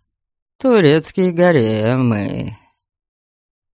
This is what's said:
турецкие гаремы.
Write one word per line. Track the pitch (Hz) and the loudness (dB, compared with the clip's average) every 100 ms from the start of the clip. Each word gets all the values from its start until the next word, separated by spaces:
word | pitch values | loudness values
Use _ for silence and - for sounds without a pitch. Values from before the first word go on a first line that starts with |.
| _ _ _ _ _ _ | _ _ _ _ _ _
турецкие | 269 226 156 156 156 - 185 | 0 4 4 2 -2 -4 -4
гаремы. | 165 180 160 110 107 110 127 127 107 98 104 - - _ _ _ _ _ _ _ _ _ _ _ | 2 2 2 0 -2 -2 0 -2 -2 -6 -8 -12 -14 _ _ _ _ _ _ _ _ _ _ _